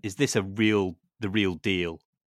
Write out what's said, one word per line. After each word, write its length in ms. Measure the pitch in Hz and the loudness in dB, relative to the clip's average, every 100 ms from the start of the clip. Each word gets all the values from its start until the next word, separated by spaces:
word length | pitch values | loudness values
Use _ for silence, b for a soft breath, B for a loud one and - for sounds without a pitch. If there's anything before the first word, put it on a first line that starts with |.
is 120 | 104 95 | -8 -2
this 200 | 139 117 | 0 0
a 80 | |
real, 520 | 95 101 107 104 92 80 _ - | -2 0 2 4 0 -4 _ -10
the 100 | 104 | -4
real 260 | 107 95 87 | 0 0 0
deal? 440 | 101 92 85 82 _ _ | -2 -2 -2 -6 _ _